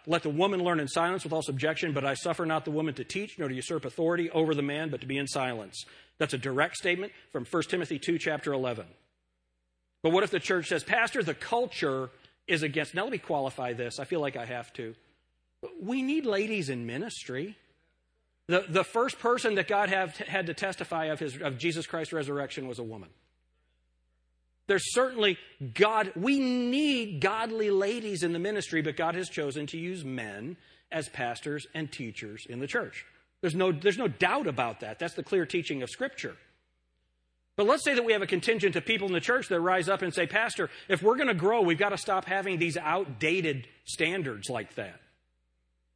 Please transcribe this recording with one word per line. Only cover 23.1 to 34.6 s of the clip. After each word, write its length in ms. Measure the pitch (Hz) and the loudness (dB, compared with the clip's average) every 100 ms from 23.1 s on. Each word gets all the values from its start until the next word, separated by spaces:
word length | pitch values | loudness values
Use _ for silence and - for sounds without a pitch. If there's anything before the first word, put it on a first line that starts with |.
| _ _ _ _ _ _ _ _ _ _ _ _ _ _ _ - | _ _ _ _ _ _ _ _ _ _ _ _ _ _ _ 2
There's 260 | 190 - | 2 2
certainly 440 | 240 262 247 208 175 - - 131 | 2 2 4 2 2 -4 -10 -2
God, 380 | 113 214 220 190 170 | 4 4 4 2 0
we 220 | 226 277 | 2 4
need 840 | 254 247 240 269 302 262 214 156 | 2 2 2 2 2 2 0 0
godly 500 | 170 220 226 220 214 | 0 0 -2 0 2
ladies 520 | 196 202 240 214 180 | 4 2 0 -4 -2
in 100 | 170 | 0
the 60 | 170 | 0
ministry, 420 | 190 208 - 160 | -2 -2 0 0
but 140 | 151 139 | 0 0
God 180 | 165 | -2
has 140 | 170 180 | -2 -4
chosen 380 | - 143 143 147 | -4 -4 -4 -6
to 100 | 165 | -6
use 260 | 170 185 | -6 -6
men 520 | 139 127 110 101 127 175 _ _ - | -6 -6 -6 -8 -10 -12 _ _ -8
as 180 | 160 147 | -6 -6
pastors 580 | - 123 113 147 147 - | -4 -4 -4 -6 -6 -8
and 160 | 160 151 | -8 -8
teachers 560 | - 117 104 107 107 - | -6 -10 -8 -12 -12 -12
in 100 | 120 | -8
the 80 | 139 | -4
church. 380 | 247 - - - _ _ _ | -4 -4 -10 -18 _ _ _
There's 140 | 175 | 0
no, 180 | 160 185 | 4 4
there's 260 | 151 196 196 | 4 2 4
no 100 | 220 | 0
doubt 380 | 117 180 262 208 | 2 2 2 0
about 340 | 127 | 0